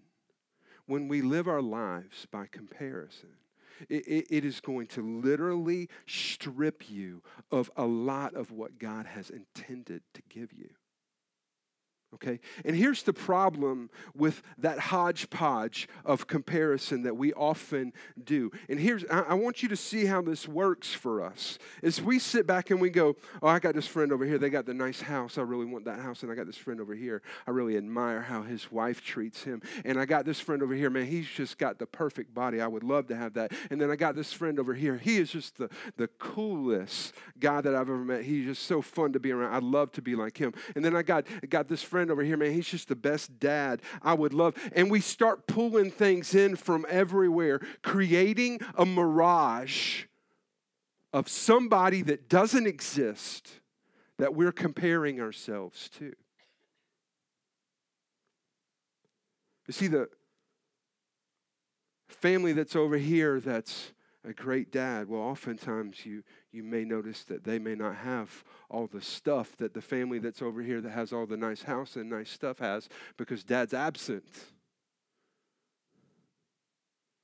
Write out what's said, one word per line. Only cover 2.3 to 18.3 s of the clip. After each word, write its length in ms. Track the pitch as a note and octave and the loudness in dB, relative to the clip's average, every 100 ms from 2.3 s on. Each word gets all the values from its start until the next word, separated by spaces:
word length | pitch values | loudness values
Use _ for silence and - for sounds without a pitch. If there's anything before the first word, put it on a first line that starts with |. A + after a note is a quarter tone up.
by 160 | G#2 G2 | -12 -12
comparison, 840 | - G#2 - C3+ A2 D2+ - F2 _ _ _ _ - D3 | -16 -20 -14 -12 -12 -14 -20 -20 _ _ _ _ -20 -6
it, 180 | D3 - | -6 -2
it, 200 | D#3 - | -2 0
it 140 | D3+ | 0
is 160 | C#3 B2+ | 0 -6
going 260 | - B2+ A#2 | -6 -6 -6
to 140 | B2+ | -8
literally 880 | A2 A2+ C3 D3+ F3 F3 E3 F3+ F3 - - | -6 -2 0 2 0 -2 -2 -2 -4 -12 -12
strip 840 | - - - D3 B2+ D#3 D#3 - | -8 -6 -8 -8 0 -2 -2 -12
you 340 | G2+ F#2 F2 - - _ | -10 -10 -12 -18 -20 _
of 180 | C3+ A#2+ - | -2 0 -2
a 100 | A#2 | -2
lot 480 | A2+ C3 C3+ C#3 | 0 -2 -4 -6
of 180 | - A2+ | -8 -10
what 260 | A2 A2 B2 | -10 -14 -10
God 280 | A2 A2 G#2 | -10 -10 -10
has 220 | G#2 F#2 | -12 -14
intended 760 | A2 G2 - - B2+ A#2 E2+ - | -16 -18 -18 -14 -14 -12 -14 -14
to 80 | - _ | -20 _
give 240 | A2+ A#2 | -14 -14
you. 180 | - - _ _ _ _ _ _ _ _ _ _ _ _ _ _ A#2 | -14 -20 _ _ _ _ _ _ _ _ _ _ _ _ _ _ -10
Okay? 240 | C3 A#2+ - - D#3 | -8 -8 -10 -8 -2
And 100 | E3 | 4
here's 280 | C4 B3+ | 4 4
the 100 | - | -2
problem 760 | D#3+ - F#3 F#3+ D3+ C#3 B2+ A#2 - - | -2 0 4 4 2 -2 -2 -8 -16 -18
with 280 | C#3 D#3 - - - | 0 2 2 -12 -2
that 200 | D#3 C#3+ | 0 0
hodgepodge 1120 | - F#3 F3 D#3+ - - D#3 A#2+ A2+ - - - | 0 2 2 0 -6 0 0 2 -2 -6 -10 -8
of 220 | - C3+ - | 0 0 0
comparison 800 | D#3+ - E3 D#3 C#3 - B2+ | -4 -2 0 2 0 -2 -2
that 120 | B2 A#2 | -2 0
we 160 | C#3+ | 0
often 600 | D3+ D3 D#3 - C#3+ B2+ - - - | 2 0 0 -4 -4 -4 -10 -18 -18
do. 300 | B2 | -2